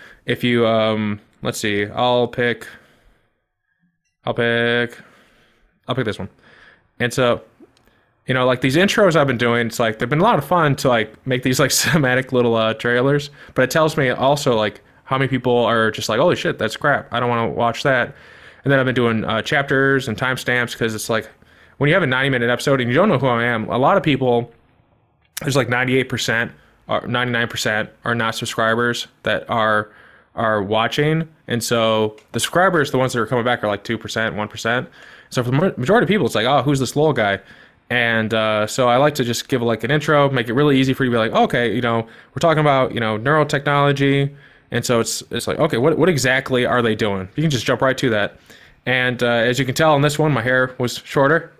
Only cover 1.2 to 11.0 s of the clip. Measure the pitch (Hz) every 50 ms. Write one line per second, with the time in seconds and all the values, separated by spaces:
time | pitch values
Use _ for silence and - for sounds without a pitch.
1.2 | - _ _ - - 123 117 - - 107 104 101 101 101 - - 123 123 120 123
2.2 | 120 117 - - 120 120 113 113 - - - - _ _ _ _ _ _ _ _
3.2 | _ _ _ _ _ _ _ _ _ _ _ _ _ _ _ _ _ _ _ _
4.2 | - 123 113 123 117 117 117 117 117 120 120 120 120 117 - - - - _ _
5.2 | _ _ _ _ _ _ _ _ _ _ _ _ _ - 127 131 120 107 95 -
6.2 | 95 - _ _ _ _ - - - - - _ _ _ _ - 120 120 - 139
7.2 | 127 120 - - - - _ _ - - _ _ _ _ _ _ _ _ _ _
8.2 | _ - 127 131 127 127 127 123 - 131 131 165 190 202 - 226 208 180 156 165
9.2 | 143 135 120 113 120 120 120 120 117 113 - - 120 110 107 - 123 120 147 156
10.2 | 190 233 226 151 - - 185 175 156 147 131 - - 135 120 113